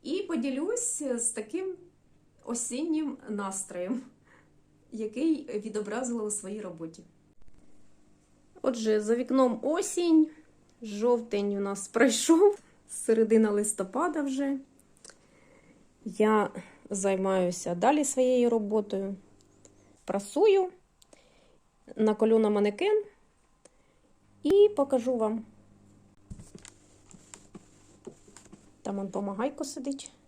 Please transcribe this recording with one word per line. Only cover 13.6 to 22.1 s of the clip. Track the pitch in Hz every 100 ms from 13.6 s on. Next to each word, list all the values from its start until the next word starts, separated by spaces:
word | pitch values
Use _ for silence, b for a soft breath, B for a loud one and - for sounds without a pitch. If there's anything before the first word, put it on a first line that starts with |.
| 214 - 190 247 349 311
вже. | 277 262 277 277 269 _ _ _ - b b b b b b b b _ 220
Я | 180 214 214 208 - B B -
займаюся | 202 196 190 190 190 180 180 - 175
далі | 208 302 277
своєю | - 254 254 240
роботою. | 226 202 214 208 196 196 196 - _ _ _ - b b b -
Прасую, | 196 202 - 427 392 370 - _ _ _ b b b b b _ _ - -
наколю | 214